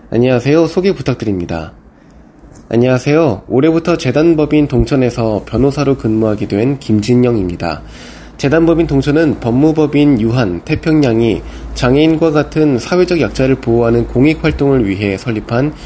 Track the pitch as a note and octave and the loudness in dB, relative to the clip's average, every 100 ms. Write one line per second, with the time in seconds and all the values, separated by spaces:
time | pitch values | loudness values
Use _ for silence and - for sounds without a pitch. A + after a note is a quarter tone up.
0 | - A2 B2+ B2 C3 D#3+ D#3+ F#3 G3 E3 | -4 0 2 2 2 2 2 0 -2 -2
1 | C3+ B2 A2 F#2+ E2+ E2 D#2+ - - - | -4 -4 -2 -4 -4 -6 -8 -16 -20 -20
2 | - - - - - - - A2+ B2 B2+ | -20 -20 -20 -20 -20 -20 -4 0 2 0
3 | C#3+ D3+ D#3 F#2+ - B2 D#3 E3 E3 E3 | 0 2 2 -2 -2 0 2 0 0 -2
4 | B2+ C#3 E3 D#3 D3 D3+ C#3+ B2 A2+ C#3 | 0 2 2 2 2 2 2 0 0 0
5 | B2 A#2+ A2+ G2+ - A2+ C#3 C#3+ C#3 C3 | 0 0 -2 -2 -4 0 0 0 0 0
6 | A2+ A2 A2 G#2 G#2 G2+ B2 C3+ - G#2+ | 0 0 0 0 -2 -2 0 -2 0 0
7 | G#2+ B2 B2 A#2 F2+ E2+ E2+ D2 - - | 2 2 2 0 -2 -4 -6 -8 -12 -20
8 | - - - - C#3 D#3+ E3 E3 D#3+ C#3 | -20 -20 -20 -4 0 2 2 2 0 0
9 | C#3+ D3 D#3 G2+ A#2+ B2 D#3 D#3 D3 C#3+ | 0 2 2 0 0 2 2 2 0 2
10 | D3 A#2+ A2 A#2+ G2+ E2+ - D#3 E3 D#3 | 2 2 2 0 -2 -4 -6 -4 0 2
11 | C3+ A2+ A#2 F2 - - - - B2 C#3 | 2 2 2 0 -6 -14 -12 -4 0 4
12 | D#3+ D#3 E3 D3+ C#3 D#3 D3+ B2 - F3+ | 2 2 2 0 -2 0 0 0 0 0
13 | F3+ E3+ G#2 - C3 C3 B2 A#2 A#2 A#2 | 0 0 -2 0 0 0 0 2 2 0
14 | A2+ A#2+ D3 D#3 D#3+ - C#3 C3+ G2+ F#2+ | 0 2 2 2 -2 0 0 2 0 -2
15 | G2+ F#2+ B2 G#2+ - A#2 D3 - | -2 -4 -4 -6 -4 -2 -2 -6